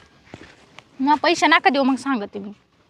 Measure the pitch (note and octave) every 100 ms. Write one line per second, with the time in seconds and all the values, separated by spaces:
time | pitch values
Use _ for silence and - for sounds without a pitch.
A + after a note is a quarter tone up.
0 | - _ _ - - - _ - - -
1 | C4+ D4 D4+ E4+ F4 E4 F#4+ C#4 C4 C4+
2 | C#4 B3+ G3+ G#3 G3+ G3+ _ _ _